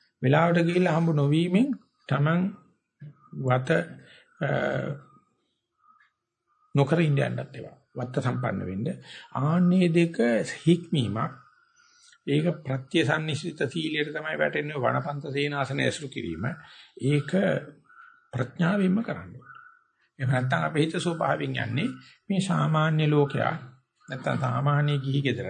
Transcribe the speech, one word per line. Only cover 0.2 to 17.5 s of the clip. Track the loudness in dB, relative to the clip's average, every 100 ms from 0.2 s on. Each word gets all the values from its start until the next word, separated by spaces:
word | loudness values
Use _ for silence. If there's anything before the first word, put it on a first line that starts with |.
වෙලාවට | 4 4 6 4
ගිහිල්ලා | 4 4 4 2
හම්බු | 2
නොවීමෙන් | 2 4 2 4 2 2 -2 _ _ -2
Taman | 0 2 2 0 -6 _ _ _ -20 -20 -20 -16 -4
වත, | 0 0 2 0 -2 -12 -20 -20 _ -6
අ, | -2 -2 -2 -2 -4 -8 -14 -20 _ _ _ _ _ _ _ _ _ _ _ _ _ _ _
නොකර | 2 4 4
ඉන්න | 4 2
යන්නත් | 0 -4 -8
එපා. | -12 -16 -18 _
වත්ත | -8 -6 -2
සම්පන්න | -2 -2 -2 -4
වෙන්න. | -6 -4 -4 -6 -12 -20 -8 -2
ආන්නේ | 2 4 4 6 4
දෙක | 4 2 2 2 2 -2 0
හික්මීමක්, | 4 4 2 0 0 -2 -4 -8 -20 _ _ _ _ _ -20 -10 0
ඒක | 0 2 -2
ප්‍රත්‍ය | -4 -6 -2 0
සම්නිශ්චිත | 2 0 -2 -6 -6 -4
සීලයට | -4 -4 -4 -4 -4
තමයි | -6 -6 -2
වැටෙන්නේ | -2 -2 -6 -2
වනපන්ත | 0 0 -4 -6 -6
සේනාසන | -4 -2 -2 -4 0
ඇසුරු | -2 -2 -8
කිරීම. | -8 -8 -6 -6 -8 -14 -20 -20 -4
ඒක | 0 0 0 0 0